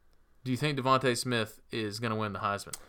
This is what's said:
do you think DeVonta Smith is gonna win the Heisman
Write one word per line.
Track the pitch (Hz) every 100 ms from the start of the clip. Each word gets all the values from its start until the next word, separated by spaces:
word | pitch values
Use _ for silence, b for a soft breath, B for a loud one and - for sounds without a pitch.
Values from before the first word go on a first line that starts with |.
| _ - _ _
do | 131
you | 123
think | 151 139
DeVonta | 127 131 131 117
Smith | 127 120 110 - -
is | 120 107 104
gonna | 117 110
win | 107
the | 95
Heisman | 104 101 - -